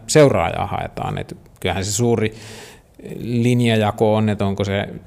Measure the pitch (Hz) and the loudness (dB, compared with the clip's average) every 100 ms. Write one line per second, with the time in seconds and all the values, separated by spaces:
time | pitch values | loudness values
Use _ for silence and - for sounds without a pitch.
0 | - 151 139 95 85 - 98 - - - | 2 6 6 6 0 -2 -4 -4 -6 -8
1 | - - - - - - 95 90 95 101 | -6 -6 -8 -14 -20 -8 -4 -2 -2 0
2 | 120 113 107 - - - - - - - | 2 2 0 -4 -16 -18 -20 -20 -20 -20
3 | - - 110 120 117 123 120 110 107 104 | -16 -12 -4 0 2 2 2 2 2 2
4 | 110 107 107 104 98 98 98 98 - - | 2 2 2 0 -2 -2 -2 -2 -4 -8